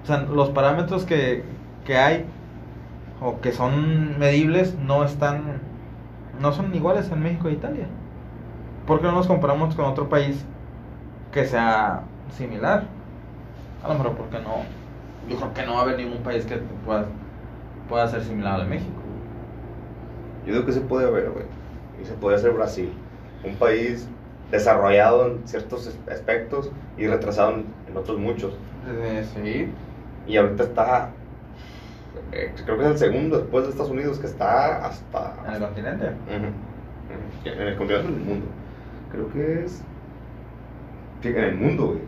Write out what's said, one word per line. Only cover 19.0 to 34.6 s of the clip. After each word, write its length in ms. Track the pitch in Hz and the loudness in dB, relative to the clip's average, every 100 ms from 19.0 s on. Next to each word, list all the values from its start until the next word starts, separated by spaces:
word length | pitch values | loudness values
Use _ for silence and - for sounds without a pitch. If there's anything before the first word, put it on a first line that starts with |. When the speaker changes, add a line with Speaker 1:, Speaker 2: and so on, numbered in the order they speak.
| - - - - - - - - - - - - - - - | -10 -10 -10 -12 -12 -12 -12 -12 -12 -14 -12 -12 -12 -8 0
Speaker 2:
Yo 80 | |
digo 100 | 113 | 2
que 80 | 127 | 2
se 80 | 127 | 2
puede 260 | 131 127 127 | 2 4 4
haber, 240 | 107 - | 4 2
güey. 140 | - - - - - - - | -2 -8 -12 -12 -14 -14 -12
Y 60 | - | -10
se 60 | |
puede 220 | 117 104 101 | -2 4 6
hacer 160 | 117 | 6
Brasil. 400 | 113 107 - 87 - - - - - | 4 2 0 -4 -6 -12 -16 -16 -12
Un 120 | 95 101 | -8 4
país 520 | 120 110 120 117 - - - - - | 4 6 2 -2 -6 -12 -16 -16 -2
desarrollado 760 | 107 - 104 98 101 107 123 123 | 4 6 8 8 10 10 8 6
en 200 | 113 - | 2 -4
ciertos 400 | 107 - 120 117 | -6 -6 -6 -8
es-, 100 | 107 - | -10 -10
aspectos 600 | 113 - 117 113 107 - - - - | -4 0 0 0 -4 -4 -8 -12 -2
y 100 | 107 | 0
retrasado 420 | 98 101 101 101 110 | 2 2 4 4 2
en, 100 | - - - | -4 -10 -10
en 60 | 92 | -8
otros 220 | - 104 | -4 -2
muchos. 360 | 107 117 98 - - - 117 | -2 -2 -4 -6 -12 -12 -8
Speaker 1:
Eh, 380 | 117 113 110 110 | -4 -2 -2 -4
sí. 340 | 107 104 127 175 - - - - - - | -4 -2 -2 -2 -6 -12 -14 -14 -12 2
Speaker 2:
Y 100 | 107 | 6
ahorita 260 | 101 104 | 6 4
está, 460 | 120 - 113 123 117 - - - - - - - - - - - - | 2 4 4 4 2 -8 -16 -16 -16 -16 -16 -16 -16 -16 -14 -14 -8
eh, 200 | - - - | -6 -6 -6
creo 120 | - 113 | -2 4
que 60 | |
es 60 | 147 | 4
el 80 | 147 | 6
segundo 400 | 104 123 156 143 | 4 4 2 2
después 260 | - 127 | 2 2
de 60 | 135 | 2
Estados 200 | 135 139 | 0 -2
Unidos 280 | 131 143 127 | 0 0 -2
que 80 | 98 | -4
está 580 | - 101 123 | 0 4 4